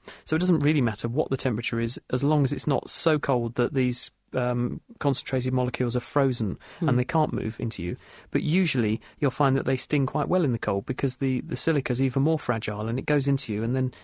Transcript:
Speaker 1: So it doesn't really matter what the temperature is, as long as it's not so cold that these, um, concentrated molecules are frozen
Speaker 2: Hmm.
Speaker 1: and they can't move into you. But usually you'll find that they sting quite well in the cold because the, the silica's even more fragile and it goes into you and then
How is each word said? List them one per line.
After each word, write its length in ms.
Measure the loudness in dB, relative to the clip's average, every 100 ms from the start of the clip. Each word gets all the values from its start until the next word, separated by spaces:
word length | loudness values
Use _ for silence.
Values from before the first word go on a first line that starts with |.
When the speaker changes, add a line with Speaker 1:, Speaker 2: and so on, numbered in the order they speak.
| -18 -18 -2
Speaker 1:
So 100 | 0
it 40 |
doesn't 200 | 4 4
really 220 | 4 4
matter 260 | 2 0 -2
what 220 | -2 -2
the 80 | 0
temperature 420 | 0 -2 -2 -2
is, 200 | -2 -4 -4
as 120 | 0
long 200 | 2 4
as 80 | 2
it's 160 | 0 0
not 220 | 0 0
so 280 | 0 2 2
cold 380 | 2 0 0 0
that 180 | 0
these, 380 | 2 0 0 -4 -8 _
um, 480 | -2 0 0 -2 -4 -12 -4
concentrated 540 | 0 0 -2 -2 0
molecules 420 | 0 0 -2 -2 -2
are 60 |
frozen 560 | -2 0 2 0 -2 -4 -10 -4
Speaker 2:
Hmm. 100 | 0
Speaker 1:
and 100 | 2
they 60 | 2
can't 260 | 0 0
move 260 | 0 -4 -4
into 200 | -6 -4
you. 140 | -6 -6 -12 -20 -6
But 140 | -2
usually 560 | 0 2 2 2 0 0 -6 -2
you'll 120 | -2
find 240 | 2 2 2
that 80 |
they 140 | 0 -2
sting 280 | 0 0 0
quite 220 | -2 0
well 160 | 0
in 80 | 0
the 80 | 0
cold 260 | -2 -2 -2
because 300 | -2 -2 -2
the, 240 | -2 -2
the 140 | -4 -2
silica's 460 | 0 0 0 0
even 220 | 0 2
more 140 | 2 0
fragile 520 | 0 -2 -2 -4 -4
and 100 | -2
it 60 | 0
goes 240 | 0 2
into 240 | 0 0
you 100 | -2
and 100 | 0
then 200 | 0 -2 -4